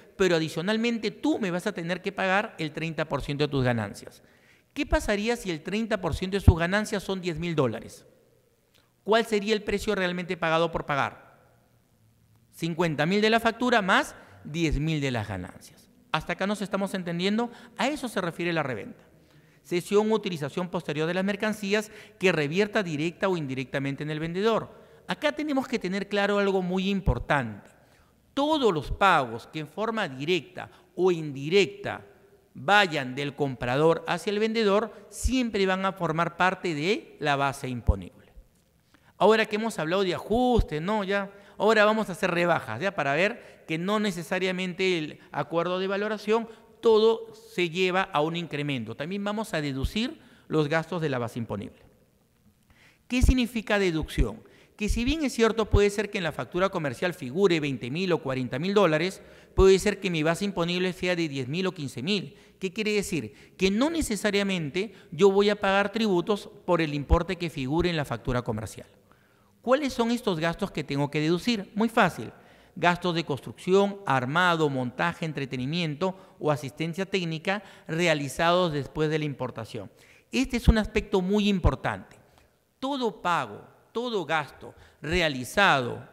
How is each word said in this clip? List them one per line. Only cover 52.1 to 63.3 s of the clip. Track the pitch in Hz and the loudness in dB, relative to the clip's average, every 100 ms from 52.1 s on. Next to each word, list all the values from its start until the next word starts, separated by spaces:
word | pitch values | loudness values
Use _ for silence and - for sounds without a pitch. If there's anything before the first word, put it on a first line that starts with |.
| _ _ _ _ _ _ _ - _ - | _ _ _ _ _ _ _ -20 _ -6
¿Qué | 247 | 4
significa | 254 262 240 226 - 208 | 4 4 2 -2 0 2
deducción? | 190 160 147 - 123 - - - _ - | 2 0 -2 -2 -2 -4 -16 -20 _ -6
Que | 208 | -4
si | - | 0
bien | 240 320 | 0 0
es | 277 | -2
cierto, | - 226 220 208 | 2 2 2 2
puede | 202 208 | 4 4
ser | 202 202 | 2 -4
que | 202 | -4
en | |
la | 165 | -4
factura | - 127 180 190 | -6 -6 0 0
comercial | 185 151 120 180 | 0 -4 -2 -4
figure | - 127 151 196 165 | -4 -6 2 4 4
veinte | 147 123 120 | 0 -4 -4
mil | 156 190 | -2 0
o | 160 | 0
cuarenta | 135 131 127 131 | 0 -4 -4 -4
mil | 180 | 0
dólares, | 202 185 156 117 - - - - | 4 4 4 0 -6 -16 -20 -4
puede | - 190 190 | 6 8 8
ser | 202 196 | 4 -2
que | 190 | -2
mi | 165 | 0
base | 151 170 | 0 0
imponible | 202 180 170 180 185 | -2 -2 0 0 -2
sea | 175 180 175 | -2 -2 0
de | 160 | -2
diez | 139 123 | -4 -4
mil | 165 185 | -2 -2
o | |
quince | 185 135 - | -4 -8 -6
mil. | 147 208 143 - - _ | -2 -2 -4 -12 -20 _
¿Qué | 190 | -8
quiere | 180 214 | -4 -2
decir? | 208 185 156 110 | 0 0 -4 -6